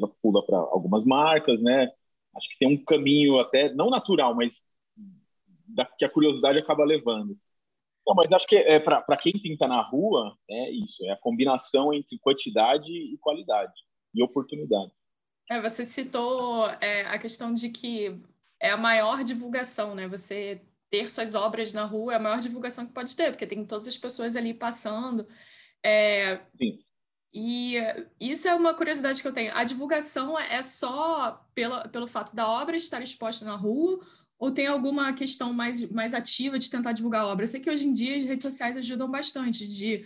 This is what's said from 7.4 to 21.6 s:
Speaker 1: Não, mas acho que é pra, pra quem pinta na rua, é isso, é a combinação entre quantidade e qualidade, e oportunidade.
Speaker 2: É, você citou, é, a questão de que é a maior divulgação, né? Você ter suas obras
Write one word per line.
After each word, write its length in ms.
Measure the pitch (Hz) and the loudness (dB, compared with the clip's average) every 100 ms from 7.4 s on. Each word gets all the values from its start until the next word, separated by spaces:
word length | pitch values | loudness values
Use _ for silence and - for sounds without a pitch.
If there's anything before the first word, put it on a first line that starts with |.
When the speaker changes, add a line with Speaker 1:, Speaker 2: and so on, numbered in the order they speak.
| _ _ _ _ _ _ - | _ _ _ _ _ _ 2
Speaker 1:
Não, 100 | 175 | 6
mas 160 | 160 | 6
acho 160 | 180 - | 6 6
que 80 | 202 | 6
é 240 | - 151 | 8 8
pra, 220 | 156 139 | 8 2
pra 160 | - 143 | 4 2
quem 160 | 170 | 2
pinta 340 | 202 175 151 131 | -2 -4 0 2
na 140 | 123 | 2
rua, 540 | 107 131 214 139 104 - - | 0 0 2 2 0 -10 -10
é 220 | 110 127 | -8 -6
isso, 340 | 123 101 - 95 | -6 -8 -6 -6
é 60 | |
a 60 | 98 | -4
combinação 760 | 123 117 135 127 - 135 147 | -2 2 2 2 2 2 4
entre 240 | 147 - 120 | 0 -4 -2
quantidade 720 | - 139 135 107 113 147 151 | 0 0 0 2 4 4 0
e 260 | 170 147 147 | -10 -10 -6
qualidade, 540 | 151 156 185 107 95 _ _ _ _ | -4 -4 -2 -2 -2 _ _ _ _
e 100 | 113 | 0
oportunidade. 680 | 123 143 131 147 147 104 92 _ _ _ _ _ - | 0 0 -4 -6 0 0 -2 _ _ _ _ _ -8
Speaker 2:
É, 120 | 233 | -4
você 240 | 220 226 233 | -4 -6 -8
citou, 800 | - 262 240 240 254 247 233 214 - | -8 -6 -4 -2 -2 -2 0 -2 -2
é, 240 | 202 202 196 | -4 -2 -4
a 120 | 214 | -6
questão 360 | 226 - 233 | -6 -6 -4
de 160 | 233 233 | -4 -4
que 500 | 233 240 226 202 180 - _ _ - | -8 -8 -6 -6 -8 -18 _ _ -4
é 100 | 196 | -2
a 80 | 214 | 0
maior 460 | 226 226 214 262 | 2 2 2 0
divulgação, 720 | 247 240 240 254 254 - 208 196 | -4 -6 -6 -4 -4 -4 -6 -6
né? 120 | 185 | -8
Você 540 | 190 - 202 202 190 _ _ - | -8 -8 -8 -8 -10 _ _ -4
ter 200 | 202 233 | -4 -2
suas 260 | - 226 208 | -6 -4 -2
obras 380 | 214 226 | -2 -2